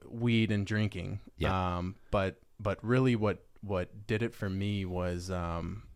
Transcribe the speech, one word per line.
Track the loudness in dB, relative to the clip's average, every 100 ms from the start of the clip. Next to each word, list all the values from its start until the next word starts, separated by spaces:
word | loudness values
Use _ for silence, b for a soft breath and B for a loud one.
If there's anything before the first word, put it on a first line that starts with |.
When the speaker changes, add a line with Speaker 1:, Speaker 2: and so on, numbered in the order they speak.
| -14
Speaker 1:
weed | -2 4 4 4
and | 2 2
drinking. | 2 0 -2 -6 -6 -8 -2
Speaker 2:
Yeah. | 0 2 0 0
Speaker 1:
Um, | -4 -6 -4
but, | 0 0 -4 -12 -6
but | -4 -2
really | 2 4 4 4
what, | 2 -2 -6 -14
what | -4 -2 -2 -6 -2
did | 0
it | 0
for | -2 -4
me | -2 0 0 -2
was, | -2 -2 -2 -4
um, | -4 -2 -4 -4 -8 -12